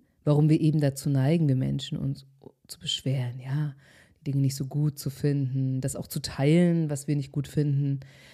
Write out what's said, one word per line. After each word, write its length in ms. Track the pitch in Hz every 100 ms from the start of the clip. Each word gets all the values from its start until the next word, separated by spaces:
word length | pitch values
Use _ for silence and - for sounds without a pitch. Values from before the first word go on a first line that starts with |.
| _ _
warum 240 | - 147 151
wir 140 | 156
eben 180 | 156 151
dazu 300 | 143 139 147
neigen, 400 | 135 135 170 151
wir 80 | 131
Menschen 400 | 135 139 - -
uns 280 | 135 135 - _ - _ -
zu 100 | -
beschweren, 580 | - - 139 135 123 127
ja, 340 | 131 147 147 135 _ - _ _
die 100 | 147
Dinge 120 | 139
nicht 120 | 135 135
so 100 | 131
gut 320 | 147 151 143
zu 120 | 135
finden, 720 | - 147 143 131 135 131 131
das 160 | 135 135
auch 100 | -
zu 140 | 151
teilen, 680 | - - 139 170 175 170 156
was 200 | 139 147
wir 80 | 147
nicht 160 | 135
gut 160 | 147 135
finden. 500 | - 147 139 143 139 - - -